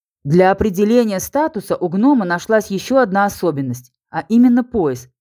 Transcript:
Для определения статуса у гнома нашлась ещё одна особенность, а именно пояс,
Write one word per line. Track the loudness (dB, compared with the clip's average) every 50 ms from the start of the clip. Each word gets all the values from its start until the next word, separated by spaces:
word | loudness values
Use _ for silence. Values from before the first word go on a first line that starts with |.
| _ _ _ _
Для | -4 0 2 4 4 4
определения | 2 0 -2 -2 -2 0 0 2 2 2 2 0 -2 -6
статуса | -8 -4 -2 -2 -2 -2 -4 -6 -6 -6 -4
у | -4 -4 -4
гнома | -2 0 2 2 2 2 0
нашлась | -2 -4 -4 -2 0 0 0 0 -2
ещё | -6 -6 -4 0 0 0
одна | 2 2 0 0 0
особенность, | 0 -2 -2 -4 -2 -2 -2 -4 -6 -8 -10 -12 _ _ _ _ _
а | -10 -10 -4 0
именно | 2 4 4 4 4 2
пояс, | 0 -2 -2 -2 0 -2 -2 -4 -10 -18 _ _